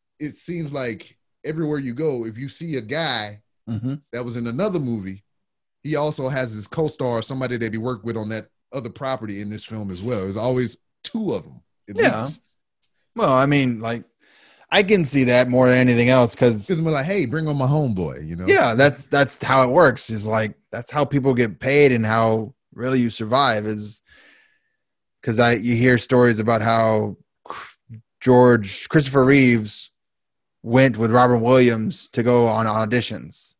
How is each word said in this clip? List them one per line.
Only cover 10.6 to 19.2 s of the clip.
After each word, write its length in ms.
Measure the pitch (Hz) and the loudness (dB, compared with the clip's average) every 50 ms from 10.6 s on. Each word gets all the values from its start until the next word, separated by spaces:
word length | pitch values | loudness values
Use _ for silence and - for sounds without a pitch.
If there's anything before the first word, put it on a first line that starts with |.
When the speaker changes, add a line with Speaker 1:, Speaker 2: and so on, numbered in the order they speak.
| 127 113 - - _ _ _ _ - | -2 -4 -6 -12 _ _ _ _ -14
Speaker 1:
two 280 | - - 226 220 185 120 | -10 -8 -6 -4 -4 -4
of 100 | 95 76 | -6 -8
'em, 140 | 78 65 - _ _ _ _ _ - | -12 -20 -20 _ _ _ _ _ -8
at 80 | - | -2
Speaker 2:
Yeah. 280 | - 466 311 202 110 113 | 0 2 2 2 0 -4
Speaker 1:
least. 160 | 143 160 - _ _ _ _ _ _ _ _ _ _ _ _ _ _ - | -6 -10 -14 _ _ _ _ _ _ _ _ _ _ _ _ _ _ -6
Speaker 2:
Well, 160 | - 226 156 131 | -2 0 2 4
I 140 | 131 135 | 4 4
mean, 320 | 139 147 143 135 127 120 110 | 4 2 2 0 0 -2 -4
like, 240 | 110 113 117 117 - _ _ _ _ _ _ _ _ _ _ _ _ - | -6 -6 -8 -8 -10 _ _ _ _ _ _ _ _ _ _ _ _ -2
I 120 | - 190 208 | 0 0 2
can 220 | 185 214 196 165 | 2 2 2 2
see 180 | 135 - 139 131 | 0 0 2 2
that 220 | 123 123 123 127 123 | 4 4 4 4 4
more 200 | 123 127 127 127 | 4 4 4 6
than 100 | 127 127 | 6 6
anything 300 | 127 127 120 117 120 120 | 4 4 4 4 4 4
else 260 | 131 131 123 113 - | 6 6 4 4 2
'cause 320 | - 135 123 113 107 104 | 2 2 2 2 2 -2
Speaker 1:
'Cause 140 | - 190 160 | -4 -4 -2
we're 100 | 165 165 | -2 -2
like, 160 | 156 143 135 | -2 -2 -2
"Hey, 180 | 170 196 208 151 | -2 -2 -2 -2
bring 220 | 123 110 160 160 | -2 -4 -4 -4
on 100 | 156 147 | -4 -2
my 100 | 143 131 127 | -2 0 0
homeboy," 580 | 147 156 151 131 107 92 87 76 65 65 76 | 0 0 0 -2 -2 -4 -4 -6 -6 -10 -12
you 80 | 78 85 | -10 -10
know? 120 | 85 92 95 | -4 0 0
Speaker 2:
Yeah, 260 | 392 381 - 123 110 | 2 2 2 2 4
that's, 320 | 117 135 147 139 - - | 4 4 4 4 0 -6
that's 340 | - - 139 | -2 0 0